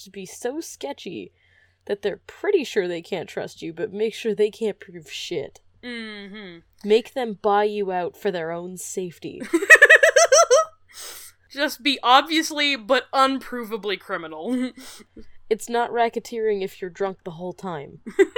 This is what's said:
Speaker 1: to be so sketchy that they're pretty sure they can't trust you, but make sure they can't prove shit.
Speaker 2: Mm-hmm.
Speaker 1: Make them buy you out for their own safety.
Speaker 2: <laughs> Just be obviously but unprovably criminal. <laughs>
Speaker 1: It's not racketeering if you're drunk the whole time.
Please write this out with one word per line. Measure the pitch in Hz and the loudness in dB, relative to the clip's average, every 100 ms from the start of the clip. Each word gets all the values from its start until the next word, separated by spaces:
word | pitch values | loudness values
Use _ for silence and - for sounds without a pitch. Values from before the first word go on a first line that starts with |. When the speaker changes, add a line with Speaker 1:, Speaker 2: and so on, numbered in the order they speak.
Speaker 1:
to | 196 | -20
be | 202 185 | -16 -16
so | - 240 294 | -8 -8 -8
sketchy | - - 277 277 208 135 87 _ _ _ _ _ - | -10 -12 -12 -12 -12 -12 -14 _ _ _ _ _ -6
that | 202 | -4
they're | 208 - _ | -4 -6 _
pretty | - 349 403 | -8 0 0
sure | 247 - 180 | 0 -2 -2
they | 175 | -4
can't | 170 185 135 | -6 -8 -6
trust | - 160 - | -8 -10 -10
you, | 160 | -12
but | 165 - | -8 -8
make | 202 220 | -2 -4
sure | - 233 | -2 -4
they | 202 208 | 0 0
can't | - 220 - | 0 -6 -6
prove | - 170 151 | -12 -20 -16
shit. | - - 170 - - _ _ | -12 -8 -6 -8 -12 _ _
Speaker 2:
Mm-hmm. | 247 240 220 208 202 208 196 170 _ _ 202 | -12 -10 -10 -12 -14 -14 -16 -18 _ _ 4
Speaker 1:
Make | 220 247 | 4 4
them | 269 240 202 | -6 -6 -2
buy | 214 202 | 2 4
you | 208 208 190 | 2 0 -2
out | 180 175 - | -2 -4 -4
for | 208 | -4
their | 175 160 | -2 -4
own | 170 180 180 | -6 -8 -12
safety. | - - 185 - 170 - 233 | -10 -8 -8 -10 -14 -12 -2
Speaker 2:
<laughs> | 330 392 622 - 622 640 - 679 587 659 523 640 _ _ - - - - _ _ | 0 8 8 10 8 8 6 6 6 6 4 2 _ _ -20 -18 -16 -20 _ _
Just | 269 285 - | -4 -4 -2
be | 247 262 | -2 0
obviously | 233 262 302 311 320 294 285 277 | 6 6 6 0 -2 0 0 0
but | 202 254 - | 0 0 0
unprovably | 269 269 269 - 247 220 220 202 190 | 2 2 2 -6 -10 -8 -8 -6 -6
criminal. | - 185 160 156 180 254 254 - | -6 -8 -8 -10 -4 -4 -4 -8
<laughs> | 262 - - - - - - | -20 -20 -20 -20 -20 -12 -4
Speaker 1:
It's | 214 - | -4 0
not | 233 240 | 0 0
racketeering | 233 233 226 - 233 220 202 | 2 0 0 -8 -2 0 0
if | 190 - | -2 -8
you're | 185 | -12
drunk | 170 196 185 | -4 -6 -6
the | - | -12
whole | 160 180 | -10 -10
time. | 180 190 160 - - - - 381 | -10 -10 -10 -10 -16 -6 2 2